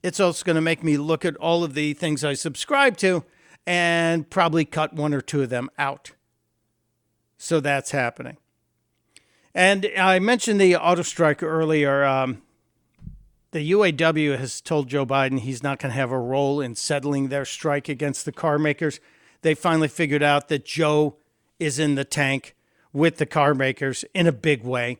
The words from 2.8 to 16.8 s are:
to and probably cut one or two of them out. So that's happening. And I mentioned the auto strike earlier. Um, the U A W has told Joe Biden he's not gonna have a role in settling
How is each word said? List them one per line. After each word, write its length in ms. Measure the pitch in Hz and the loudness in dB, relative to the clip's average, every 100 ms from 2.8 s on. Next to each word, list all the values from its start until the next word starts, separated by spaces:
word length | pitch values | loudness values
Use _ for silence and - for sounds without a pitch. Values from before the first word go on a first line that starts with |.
| 277 208 | 2 2
to 260 | 190 180 - _ _ _ - | 0 0 -4 _ _ _ -4
and 640 | 175 170 170 165 165 147 | 0 2 2 2 0 -2
probably 360 | 190 170 160 151 | 0 2 2 0
cut 280 | - 156 | -2 -4
one 200 | 160 151 | -2 -2
or 80 | 143 | -2
two 220 | - 147 | -2 -4
of 60 | 131 | -2
them 200 | 123 131 - | -4 -6 -4
out. 340 | 143 139 - _ _ _ _ _ _ _ _ _ _ _ _ _ | -6 -6 -16 _ _ _ _ _ _ _ _ _ _ _ _ _
So 220 | - 165 | -2 -2
that's 320 | 143 139 - | 0 -2 -2
happening. 460 | 143 120 - 127 147 _ _ _ _ _ _ _ _ _ _ _ - | -2 -4 -6 -16 -16 _ _ _ _ _ _ _ _ _ _ _ 2
And 340 | 185 196 208 190 | 4 4 0 0
I 220 | 190 190 | 4 4
mentioned 400 | 202 247 - 202 | 4 0 2 4
the 160 | 190 175 | 6 6
auto 280 | 160 175 | 4 0
strike 400 | 175 - 160 147 | -2 0 2 2
earlier. 600 | 165 160 160 156 143 139 | -2 -2 2 2 2 2
Um, 380 | 139 135 131 117 _ _ _ _ _ _ - - _ _ _ | 2 2 -2 -6 _ _ _ _ _ _ -20 -20 _ _ _
the 100 | 160 | -8
U 220 | 151 196 | 0 2
A 80 | 196 | 2
W 400 | 143 160 156 151 | 4 2 2 0
has 300 | 135 131 - | -2 -6 -10
told 260 | - 156 131 | -2 -2 0
Joe 160 | 139 131 | -2 0
Biden 340 | 135 135 131 | 0 0 -2
he's 220 | 117 123 | -4 -6
not 180 | 143 135 | -6 -4
gonna 140 | 139 | -4
have 180 | 123 131 | -4 -2
a 60 | 131 | -4
role 400 | 120 135 139 143 | -2 -2 0 -2
in 160 | 131 | -4
settling 520 | 117 | -8